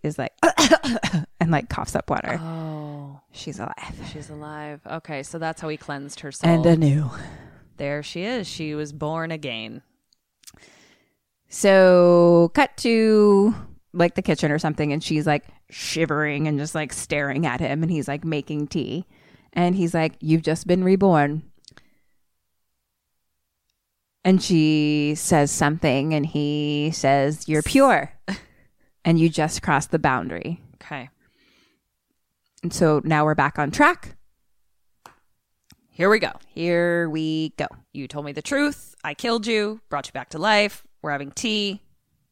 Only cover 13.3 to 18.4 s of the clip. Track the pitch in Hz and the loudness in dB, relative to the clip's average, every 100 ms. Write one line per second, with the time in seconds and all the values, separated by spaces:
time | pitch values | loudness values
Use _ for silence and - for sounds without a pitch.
13.3 | 196 208 - - - _ 170 170 - - | 6 4 0 -8 -20 _ 0 0 0 -2
14.3 | 156 156 151 160 151 151 147 - 156 151 | 0 0 0 -2 -2 -4 -4 -2 -2 0
15.3 | 147 - - _ - - 160 160 151 151 | -2 -4 -20 _ -12 -6 -2 -2 0 -2
16.3 | 147 156 143 147 160 143 - - 147 143 | -2 -2 -2 -4 -6 -8 -10 -6 -4 -4
17.3 | 135 160 123 143 147 165 160 139 147 165 | -4 -4 -4 -4 -2 -2 -2 -4 -6 -6
18.3 | 151 | -6